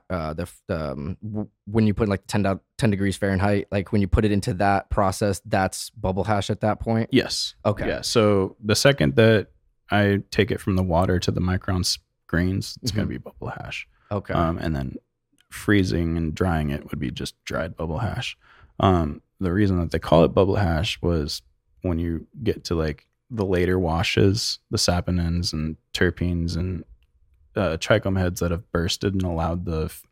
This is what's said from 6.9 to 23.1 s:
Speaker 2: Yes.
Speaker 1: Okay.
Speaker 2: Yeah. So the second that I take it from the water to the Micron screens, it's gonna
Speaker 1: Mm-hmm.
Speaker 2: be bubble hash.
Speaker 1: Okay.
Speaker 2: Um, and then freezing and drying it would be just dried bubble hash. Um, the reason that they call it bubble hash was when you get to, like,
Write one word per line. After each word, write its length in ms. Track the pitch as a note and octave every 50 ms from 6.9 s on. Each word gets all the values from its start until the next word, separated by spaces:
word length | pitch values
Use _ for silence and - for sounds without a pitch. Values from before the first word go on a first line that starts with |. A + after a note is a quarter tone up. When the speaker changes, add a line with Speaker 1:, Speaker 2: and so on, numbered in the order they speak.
| A2+ A2+ A2+ -
Speaker 2:
Yes. 420 | - A#2 - - - - - - - _ -
Speaker 1:
Okay. 220 | G#2+ G2+ - F#2
Speaker 2:
Yeah. 140 | F#2 D#2+ B1
So 540 | - - - A#2+ G#2+ G#2 G#2 G2 F#2+ - - _ G#2
the 120 | G#2 G#2
second 400 | - - C#3+ C#3 - D3+ C#2 -
that 300 | A2+ A2+ A2+ A2 G2 - _ _ _ _ _ _ _ _ -
I 320 | G2+ G#2 G#2 G2+ G2+ G2 - -
take 180 | - - G2+ G2+
it 100 | G2 -
from 160 | - G#2+ F#2
the 60 | F#2 F#2
water 360 | F2+ E2 E2+ F#2+ F#2 F#2 F2
to 120 | - -
the 100 | - -
Micron 440 | F2+ F2+ F#2 - - - F#2 F2+ F2+
screens, 960 | - - - _ _ _ _ _ - - E2 F2+ F#2 F#2+ G#2 - - - -
it's 100 | - A2+
gonna 120 | - G#2 E2+
Speaker 1:
Mm-hmm. 60 | D2
Speaker 2:
be 60 | A#1+ B1
bubble 300 | - - - - - -
hash. 380 | - - - - - - - _ _ _ _ -
Speaker 1:
Okay. 220 | G#2 G2 - - F2
Speaker 2:
Um, 240 | F2 E2+ E2 E2+
and 180 | - - E2+ D#2
then 200 | C2+ C2+ B1+ - - _ _ _ _ _ _ _ _ _ _
freezing 680 | - - - - G#2 G2+ F2+ F#2 - E2+ E2+ E2 E2
and 160 | E2 E2 D#2 D#2+
drying 360 | - F#2+ F2+ E2 D#2 D2+ C#2+
it 180 | C#2+ - - -
would 100 | - D2
be 120 | D2 B1
just 240 | - - C2 - - _ -
dried 300 | - - B1 D#2+ - -
bubble 240 | - D#2+ E2+ D#2+ D#2
hash. 380 | A#2 - - A#2+ - - - _ _ _ - - - _ _ -
Um, 420 | - G2 F#2 E2+ D#2+ D2 D2+ - _ _ _ -
the 120 | F#2+ F2 F2
reason 260 | G#2 G#2 G2 F#2 F2
that 120 | E2+ D2+
they 80 | - E2
call 240 | - - D#2 E2 E2
it 60 | -
bubble 260 | - G#2 F#2+ F#2+ G2+
hash 440 | G2+ G2+ E2+ E2 D#2 A2 - - -
was 400 | - E2+ E2+ D#2+ C#2+ D#2 - - _ _ _ _ _ _ _ _
when 180 | - F#2 E2+ E2
you 260 | F2 E2+ E2 D#2 - _ _ - A#2
get 200 | G#2 - - -
to, 100 | - F2
like, 300 | D#2+ D#2 D#2 D2+ - _ _